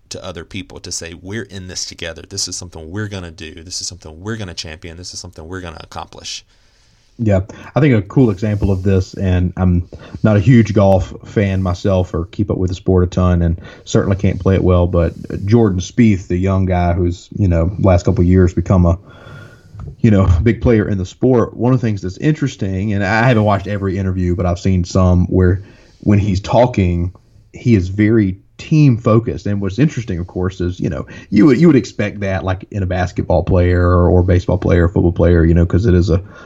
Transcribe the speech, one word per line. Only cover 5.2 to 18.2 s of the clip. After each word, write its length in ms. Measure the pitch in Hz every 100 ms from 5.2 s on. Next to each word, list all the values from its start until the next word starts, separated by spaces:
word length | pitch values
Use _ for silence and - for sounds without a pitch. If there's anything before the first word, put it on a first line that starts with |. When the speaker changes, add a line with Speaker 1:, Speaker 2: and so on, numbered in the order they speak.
| 90 85 80
Speaker 1:
we're 140 | 92
gonna 200 | 87 78
accomplish." 640 | - 82 - - - - - _ _ _ _ _ _ -
Speaker 2:
Yeah, 220 | 110 95 98 - - 127
I 60 |
think 120 | 151
a 80 | 113
cool 300 | - 147 120
example 400 | 92 107 101 101
of 100 | 95
this, 320 | 98 95 92
and 400 | - 95 90 90 -
I'm 320 | 92 87 - - - -
not 140 | 107 104
a 20 |
huge 340 | - 117 107
golf 400 | 107 98 95 - - -
fan 320 | - 101 95
myself 540 | 92 90 104 95 90 85
or 100 | 85
keep 220 | - -
up 80 | 101
with 120 | 92
the 60 | -
sport 280 | - 92
a 40 | 90
ton, 360 | - 90 87
and 180 | 85 82 - - -
certainly 300 | 113 - 98
can't 240 | 98 -
play 160 | 98 95
it 80 |
well, 240 | 90 90 87
but 260 | 87 82 - - - 98
Jordan 360 | 117 110 92
Spieth, 480 | - - 113 95 -
the 80 | 90
young 280 | 95 95 92
guy 280 | 90 87
who's, 360 | 87 87 87 - -
you 100 | 98
know, 280 | 117 113 90
last 280 | 101 87 -
couple 160 | 92